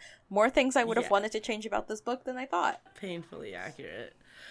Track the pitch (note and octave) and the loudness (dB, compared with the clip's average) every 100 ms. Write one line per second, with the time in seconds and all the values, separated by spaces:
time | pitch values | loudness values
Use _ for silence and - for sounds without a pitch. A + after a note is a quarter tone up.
0 | - - _ G3+ A3+ C#4+ C4 B3+ A3+ A3+ | -6 -20 _ 4 6 6 4 4 4 2
1 | A#3+ G3+ G#3+ G#3+ A#3 G#3+ G#3+ G#3 - G#3+ | 4 2 2 -4 -4 -6 -2 -4 -2 -6
2 | - B3+ - B3+ C4 F4 B2+ - - - | -4 -4 -4 -8 -4 0 0 -2 -10 -12
3 | G3 E3+ D#3+ - G#2+ F2+ F#2+ - G2 F#2 | -8 -8 -10 -12 -12 -10 -10 -12 -12 -12
4 | A#2 - _ - - | -12 -16 _ -20 -20